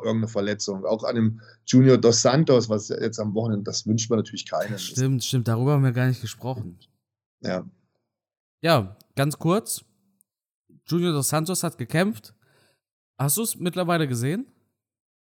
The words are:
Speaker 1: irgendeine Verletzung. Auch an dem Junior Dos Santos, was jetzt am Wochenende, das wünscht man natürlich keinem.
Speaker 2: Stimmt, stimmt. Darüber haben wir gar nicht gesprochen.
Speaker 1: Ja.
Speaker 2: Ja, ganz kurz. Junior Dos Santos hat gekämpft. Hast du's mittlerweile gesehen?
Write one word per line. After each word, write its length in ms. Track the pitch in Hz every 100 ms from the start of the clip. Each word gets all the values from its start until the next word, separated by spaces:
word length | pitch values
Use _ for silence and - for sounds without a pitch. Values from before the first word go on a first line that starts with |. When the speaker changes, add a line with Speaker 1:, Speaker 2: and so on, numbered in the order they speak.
Speaker 1:
irgendeine 240 | 113 113 110
Verletzung. 580 | 110 101 104 - 98 95
Auch 180 | 110
an 120 | 113 120
dem 260 | 110 110 - - -
Junior 320 | - 135 123
Dos 240 | 113 113
Santos, 480 | 127 135 156 127 110
was 200 | 107 -
jetzt 300 | - 110 113
am 140 | 107
Wochenende, 300 | 104 117 104
das 220 | 110 - -
wünscht 220 | 113 113
man 100 | 113
natürlich 260 | 98 101 -
keinem. 320 | 82 104 104
Speaker 2:
Stimmt, 460 | 90 - 131 131
stimmt. 240 | - 131 117
Darüber 260 | 113 127
haben 100 | 147
wir 80 | 135
gar 160 | 120 127
nicht 140 | 123
gesprochen. 560 | 110 - 123 131 95 87 - _ _ _ _ _
Speaker 1:
Ja. 240 | - 92 - - _ _ _ _ _ _ _ _
Speaker 2:
Ja, 340 | 160 156 95 101 _ -
ganz 220 | 139 143
kurz. 440 | 156 190 - - - _ _ _ _ _ _ _ _ - -
Junior 240 | 170 175
Dos 160 | 151 131
Santos 340 | 151 160 185
hat 140 | 170 -
gekämpft. 560 | 120 160 190 226 - _ _ _ _ _ _ _ _ -
Hast 200 | 135 170
du's 180 | 226 -
mittlerweile 500 | 175 175 175 170 151
gesehen? 380 | 120 127 185 269 _ _ _ _ _ _ _ _